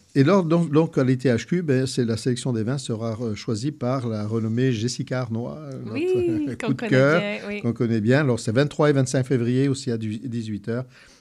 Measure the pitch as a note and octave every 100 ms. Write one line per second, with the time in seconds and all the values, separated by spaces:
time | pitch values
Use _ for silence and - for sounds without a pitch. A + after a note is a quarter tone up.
0 | _ C#3+ C#3 G3 E3 E3+ D#3+ C#3+ E3 D#3+
1 | C3 C3 C3+ A2+ - F3 D#3+ B2+ C3 -
2 | A2+ A2 C3 B2 C3+ A2+ G#2+ C#3 - A2
3 | A2+ A2 A#2+ G2+ - G#2+ C#3+ D3+ A#2+ C3
4 | A#2+ G#2+ G#2 A2+ A2 A2+ C3 A2 A#2+ -
5 | A#2 B2+ A#2 A2+ B2+ C#3+ D3 C3 - A#3+
6 | F4+ F#4 F4 D#4+ D4 - A#3+ C3 - C3
7 | C#3 E3+ G3+ G#3 G3+ G#3 A#2+ A2+ A#2 A2+
8 | G#2 C3+ C#3+ A2+ - A2+ D3 - D3+ C3+
9 | B2+ C#3 C3 C3 A#2+ B2+ C#3 C3+ C3 A2+
10 | A2 G#2+ B2+ A#2 A2 G2+ A2+ A#2+ B2+ -
11 | - -